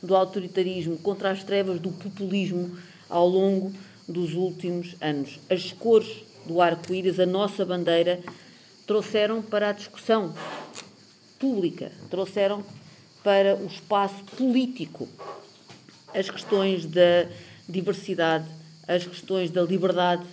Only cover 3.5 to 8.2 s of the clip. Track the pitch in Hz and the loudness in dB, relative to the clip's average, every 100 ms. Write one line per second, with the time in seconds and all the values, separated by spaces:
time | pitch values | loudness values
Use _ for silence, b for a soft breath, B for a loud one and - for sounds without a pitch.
3.5 | 196 190 196 B B - 175 170 175 185 | 2 -2 -10 B B -8 -4 -2 -2 -2
4.5 | 165 180 175 175 - 151 143 135 - - | -4 -6 -6 -8 -6 -4 -4 -4 -10 -4
5.5 | 185 - - 226 220 214 - - - - | -4 -2 -4 4 4 4 -12 -18 -20 -4
6.5 | 165 175 165 165 185 185 170 180 185 202 | 2 4 2 -4 0 0 2 2 2 -2
7.5 | 202 185 180 170 165 175 180 | -2 -2 0 2 4 4 0